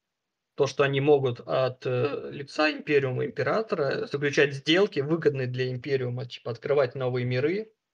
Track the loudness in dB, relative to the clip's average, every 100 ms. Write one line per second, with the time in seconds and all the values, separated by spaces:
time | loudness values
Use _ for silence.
0 | _ _ _ _ _ 0 0 2 2 4
1 | 6 6 4 -2 -2 0 0 -2 -2 0
2 | 0 -2 -8 -10 -8 0 0 0 0 2
3 | 2 -2 -4 -2 -2 -2 -2 -2 -2 -2
4 | -4 -2 0 2 2 0 2 4 4 0
5 | -2 0 2 0 -2 -4 -4 -4 -4 -2
6 | -2 -6 -10 -12 -10 -8 0 2 2 0
7 | -4 -2 -2 0 0 -2 -6 _ _